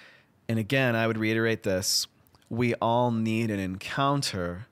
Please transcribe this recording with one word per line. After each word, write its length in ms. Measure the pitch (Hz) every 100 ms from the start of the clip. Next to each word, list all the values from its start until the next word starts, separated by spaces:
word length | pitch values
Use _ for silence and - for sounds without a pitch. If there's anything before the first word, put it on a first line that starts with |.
| - - _ _ -
And 100 | 113
again, 380 | 101 135 127 113
I 100 | 113
would 120 | 110
reiterate 440 | 110 110 113 107
this. 460 | 104 92 - - - _ _ _ -
We 240 | 117 120
all 380 | - 113 120 123
need 360 | 113 110 110 117
an 80 | 98
encounter 1040 | 92 95 - - 139 143 - 98 87 87 -